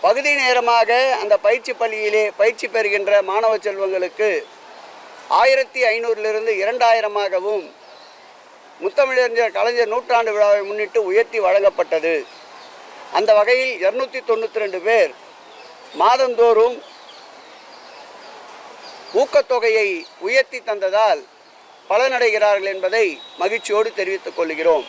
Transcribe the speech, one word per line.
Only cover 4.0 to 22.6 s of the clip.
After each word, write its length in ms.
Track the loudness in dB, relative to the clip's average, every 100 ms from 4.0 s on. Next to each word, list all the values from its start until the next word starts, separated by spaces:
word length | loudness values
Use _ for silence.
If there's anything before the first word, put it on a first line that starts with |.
| -4 -2 -2 -2 -6 -20 -20 -20 -20 -20 -20 -20 -2 2
ஆயிரத்தி 400 | 4 4 0 0 0 0
ஐந்நூறிலிருந்து 580 | -2 -2 -2 -2 -2 -2 -2
இரண்டாயிரமாகவும் 1000 | 2 2 2 0 -4 -2 -4 -2 -6 -6 -18 -20 -20 -20 -20 -20 -20 -20 -20 -20 -8
முத்தமிழறிஞர் 720 | -6 0 0 2 0 0 -2 0
கலைஞர் 340 | -2 0 -2
நூற்றாண்டு 400 | -2 0 0 0
விழாவை 260 | 2 2 2 0
முன்னிட்டு 320 | -6 -4 -2 0
உயர்த்தி 300 | 0 0 0 0
வழங்கப்பட்டது. 680 | 2 2 0 -2 -2 0 -4 -6 -18 -20 -20 -20 -20 -20 -20 -6 -4
அந்த 140 | 2 2
வகையில் 340 | 4 2 0 -2
இருநூத்தி 360 | -2 -2 -6 -8 -4
தொண்ணூத்தி 340 | -4 -2 -6
ரெண்டு 160 | -6 -4 0
பேர் 240 | 2 2 -2 -20 -20 -20 -20 -20 -20 -20 0
மாதந்தோறும் 760 | 2 2 0 2 4 4 2 -2 -16 -20 -20 -20 -20 -20 -20 -20 -20 -20 -20 -20 -20 -20 -20 -20 -20 -20 -20 -20 -20 -20 -4 0
ஊக்கத்தொகையை 680 | 2 2 2 0 0 0 0 -4 -10 -10 -2
உயர்த்தி 340 | 0 0 -6 -8
தந்ததால் 520 | -6 -2 2 2 0 -4 -20 -20 -20 -20 -20 -2
பலனடைகிறார்கள் 840 | 0 0 0 0 2 2 2